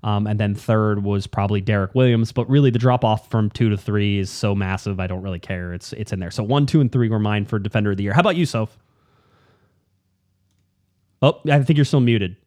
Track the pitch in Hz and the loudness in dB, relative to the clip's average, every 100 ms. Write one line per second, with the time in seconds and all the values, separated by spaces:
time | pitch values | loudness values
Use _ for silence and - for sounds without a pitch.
0 | 113 104 104 107 107 98 - 110 107 104 | -2 -2 0 -2 -2 -4 0 0 2 0
1 | 101 101 98 - 101 104 98 104 95 131 | -2 -4 -4 -4 -2 -2 0 -2 0 2
2 | 127 117 113 - 120 139 139 117 127 123 | 2 4 0 -2 0 4 4 4 2 2
3 | 113 107 - 113 104 - 113 101 - 104 | 2 0 -2 -2 -2 0 0 0 -2 -2
4 | 101 101 95 - 107 101 95 95 - 95 | 0 0 -4 -4 -4 -2 -2 -4 -6 -6
5 | 92 92 98 87 - 92 90 87 - - | -6 -6 -8 -10 -8 -10 -8 -10 -12 -12
6 | 107 92 87 - 107 139 139 160 127 127 | -8 -6 -6 -6 0 2 4 4 2 2
7 | 117 110 104 104 101 110 101 110 104 98 | 0 0 0 -2 -2 -4 -2 -2 0 -2
8 | 101 131 190 175 160 117 110 _ _ _ | 0 2 2 2 -2 -2 -6 _ _ _
9 | _ _ _ _ _ _ _ _ _ _ | _ _ _ _ _ _ _ _ _ _
10 | _ _ _ _ _ _ _ _ _ _ | _ _ _ _ _ _ _ _ _ _
11 | _ _ 135 - 151 143 135 151 139 147 | _ _ 0 0 0 2 4 2 4 4
12 | 120 113 95 98 | 4 2 -2 -8